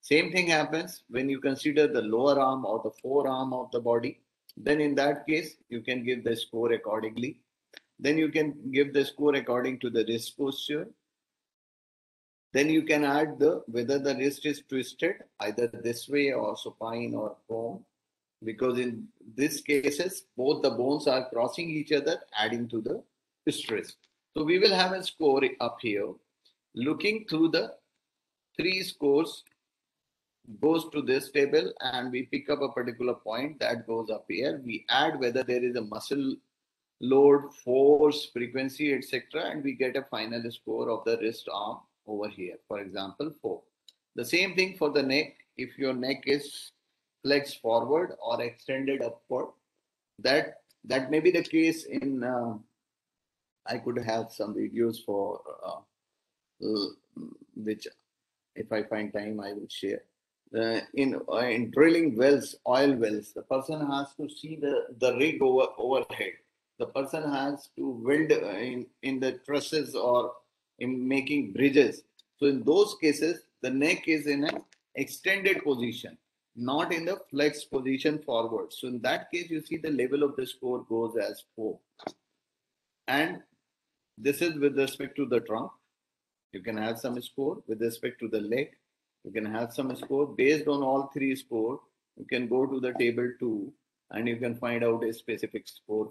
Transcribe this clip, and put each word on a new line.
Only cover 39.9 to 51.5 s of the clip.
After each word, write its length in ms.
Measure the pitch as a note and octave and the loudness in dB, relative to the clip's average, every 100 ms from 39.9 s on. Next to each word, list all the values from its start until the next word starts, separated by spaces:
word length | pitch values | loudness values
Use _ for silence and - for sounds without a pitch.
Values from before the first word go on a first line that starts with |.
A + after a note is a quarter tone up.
| C3+ | -2
a 80 | C3 | -6
final 320 | A#2 A2 A#2 A#2 | -6 -6 -6 -8
score 380 | A#2 - A2+ B2 | -10 -6 -4 -2
of 160 | A2+ A2+ | -2 0
the 140 | A2+ | 0
wrist 260 | G#2+ A2+ - | 0 -4 -8
arm 240 | G2 G#2 A#2 _ _ - | -6 -6 -8 _ _ -10
over 200 | G#2 G#2 | -8 -8
here, 300 | F#2+ - - _ | -8 -12 -12 _
for 120 | G#2 | -10
example, 520 | G2 G2 G2 - D3+ D3+ | -8 -8 -10 -8 -8 -6
four. 220 | A2 F2 _ _ - _ _ - | -8 -8 _ _ -20 _ _ -10
The 100 | A#2 | 0
same 300 | E3+ F#3+ F3 | 0 2 0
thing 200 | F#3+ F#3 | -2 0
for 140 | D3 | 0
the 140 | C#3+ | 2
neck. 320 | C3+ C#3 D#3 - _ - | 2 2 0 -8 _ -12
If 200 | B2 - | -12 -4
your 160 | C3+ | -2
neck 300 | B2+ B2+ C#3 - | -2 -2 -4 0
is 460 | C#3+ C#3+ - - _ _ _ _ _ | 0 0 -14 -18 _ _ _ _ _
flexed 380 | C3 C#3+ C#3 - | 2 2 2 -6
forward 520 | A2+ A#2 A#2+ D#3 F3+ - | 2 2 4 0 0 -6
or 220 | A2 A#2+ | -4 -2
extended 600 | A#2+ - - C3+ C#3 C3 | -4 -6 -6 -4 -2 -2
upward, 460 | A#2 A2+ _ B2+ B2 _ _ _ _ _ _ - | -4 -8 _ -4 -4 _ _ _ _ _ _ -4
that, 440 | A2+ C#3+ - - _ _ A2 | 2 2 2 -10 _ _ -2
that 260 | C3 C3+ | -2 2
may 80 | D3+ | 4
be 100 | F3 | 6
the 140 | C3 | 4
case 420 | - | 2